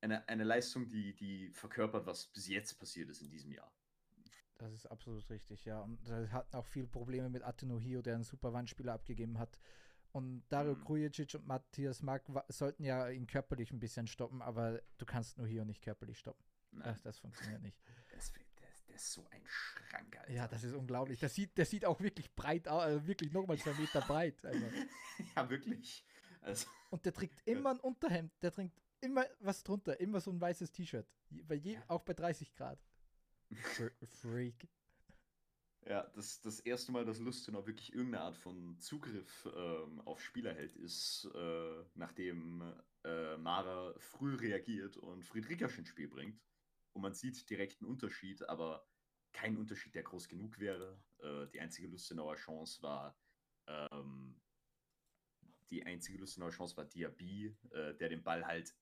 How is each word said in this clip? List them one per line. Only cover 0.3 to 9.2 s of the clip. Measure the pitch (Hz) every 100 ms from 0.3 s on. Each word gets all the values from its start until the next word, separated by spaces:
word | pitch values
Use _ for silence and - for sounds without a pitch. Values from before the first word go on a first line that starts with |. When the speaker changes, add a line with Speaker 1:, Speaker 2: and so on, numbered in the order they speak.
| 113
Speaker 1:
Leistung, | 110 117 123 131 117
die, | 110 101
die | 95 101 95 92
verkörpert, | 87 104 - 107 110 92
was | 87 -
bis | - 92
jetzt | 95 104 -
passiert | 73 - 76
ist | 73
in | 71
diesem | 78 71
Jahr. | 69 - _ _ _ _ - - - - _
Speaker 2:
Das | 113
ist | 110 -
absolut | 110 - 110 -
richtig, | 110 - 104
ja. | - 107
Und | 104 117 120
da | 117 113
hatten | 123 - 127
auch | 117
viel | - 123
Probleme | 127 120 127 127
mit | 123
Ateno | 120 - 131 120
Hio, | 120 127
der | 120 117
einen |
super | 113 - 127
Wandspieler | 117 120 - 123
abgegeben | 113 - 113